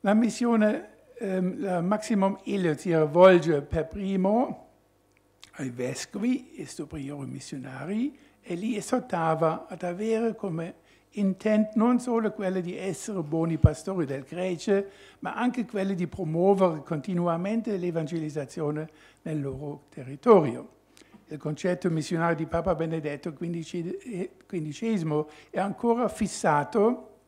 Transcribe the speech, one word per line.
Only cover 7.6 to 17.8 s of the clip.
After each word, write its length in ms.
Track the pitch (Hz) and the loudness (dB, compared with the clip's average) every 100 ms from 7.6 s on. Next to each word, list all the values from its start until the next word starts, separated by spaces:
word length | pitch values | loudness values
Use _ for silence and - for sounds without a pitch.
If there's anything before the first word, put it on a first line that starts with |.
| 131 131 147 214 269 - - _ | -12 -12 -6 -4 -4 -6 -20 _
e 140 | - 170 | -10 -6
li 200 | 220 208 | -4 -6
esortava 920 | - 254 247 175 165 156 160 170 - | -2 -4 -2 -2 0 2 2 0 -8
ad 160 | 175 | -8
avere 520 | 180 175 220 220 233 220 | -6 -4 -2 0 0 -2
come 500 | 196 165 165 - _ _ _ | -6 -6 -8 -12 _ _ _
intent 640 | - 196 190 220 214 214 226 | -2 0 0 2 4 4 4
non 240 | 226 247 | 4 4
solo 320 | 247 226 214 | 2 0 0
quello 280 | 214 196 185 | -2 -2 -2
di 180 | 170 170 | -4 -6
essere 440 | 190 170 - 196 | -6 -6 -6 -6
buoni 360 | 151 165 165 160 | -2 0 0 4
pastori 480 | 156 151 - 190 143 | 4 2 -6 -4 -4
del 180 | 135 | -6
gregge, 680 | 139 165 185 175 - 196 196 - - - | -8 -6 -4 -4 2 0 0 -12 -20 -12
ma 140 | 180 | -10
anche 320 | - 247 247 208 | -2 -2 -2 -4
quello 280 | 208 196 | -2 -2
di 120 | 190 175 | -2 -4
promuovere 800 | - 175 160 185 196 185 156 | -4 -4 2 4 6 4 2
continuamente 960 | 143 160 - 175 175 165 190 233 220 | -4 -6 -2 -2 0 0 -2 -2 -2
l'evangelizzazione 1120 | 196 | -4